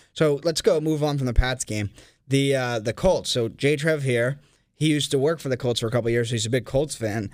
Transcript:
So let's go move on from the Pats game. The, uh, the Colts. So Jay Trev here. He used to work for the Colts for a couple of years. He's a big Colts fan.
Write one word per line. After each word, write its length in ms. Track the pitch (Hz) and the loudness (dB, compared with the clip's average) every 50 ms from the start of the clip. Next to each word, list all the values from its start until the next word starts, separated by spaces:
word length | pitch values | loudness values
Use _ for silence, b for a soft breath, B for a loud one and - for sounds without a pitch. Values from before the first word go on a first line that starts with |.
| B B B | B B B
So 280 | - 165 151 143 135 - | 0 2 2 2 0 0
let's 180 | 170 156 - - | -2 -2 2 2
go 180 | 220 180 156 | 4 4 4
move 220 | 156 156 156 147 147 | 2 0 0 0 0
on 140 | 151 143 143 | 0 0 0
from 80 | 131 | -2
the 80 | 127 117 | 0 2
Pats 300 | 123 127 127 131 123 - | 2 2 2 2 -4 -6
game. 260 | - 107 107 104 98 B B B B B B B | -6 -4 -4 -4 -6 B B B B B B B
The, 280 | - 131 139 139 139 135 | 0 2 2 2 4 2
uh, 220 | 131 127 123 120 113 | 0 0 0 -2 -2
the 120 | 107 117 107 | -2 -4 -4
Colts. 380 | - - 190 175 117 90 - | 0 2 2 2 2 0 -2
So 180 | - 123 113 113 | -2 -2 -2 -2
Jay 280 | - - - 139 156 | -2 -2 0 0 0
Trev 260 | 147 147 160 160 147 139 | 2 0 0 0 0 0
here. 380 | 131 120 117 117 127 139 - b b b b b b _ | 0 0 2 0 0 -2 -6 b b b b b b _
He 120 | - 151 | -2 0
used 240 | 156 151 147 143 - | 2 2 2 0 0
to 80 | - 135 | 0 0
work 220 | 131 156 170 - | 0 0 -2 -2
for 80 | - 139 | -4 -4
the 80 | 127 | -4
Colts 240 | 113 - 123 117 - | -2 -2 -2 -2 -2
for 80 | 120 110 | -2 -2
a 20 | |
couple 160 | 117 120 110 | -2 0 0
of 60 | 117 117 | 0 0
years. 180 | 120 120 110 | 0 0 0
He's 160 | 123 113 104 | -2 -4 -2
a 40 | 107 | -2
big 140 | 123 127 107 | -2 -2 -2
Colts 300 | - - 135 156 147 - | -2 -2 -2 -2 -2 -4
fan. 360 | - 117 107 98 113 101 - | -6 -4 -4 -4 -4 -6 -6